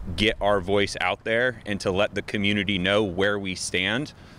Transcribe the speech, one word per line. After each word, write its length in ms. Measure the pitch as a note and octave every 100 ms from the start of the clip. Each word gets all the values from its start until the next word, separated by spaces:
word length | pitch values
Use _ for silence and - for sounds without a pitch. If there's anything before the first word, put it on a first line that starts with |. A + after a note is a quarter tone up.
| - E2+
get 220 | G#2+ -
our 220 | G2+ G2+
voice 340 | F2 G2+ G2 -
out 240 | F2+ G2+ A2+
there 360 | A2+ B2+ A#2 -
and 120 | G2
to 100 | G#2
let 240 | F#2 G#2 G2+
the 60 |
community 560 | - G#2+ G2+ G#2 F#2+ G2
know 260 | F#2 G2+
where 340 | G#2 F2 G2 G#2
we 180 | G2 F2+
stand 580 | - F2+ F#2+ A#2 D3 - -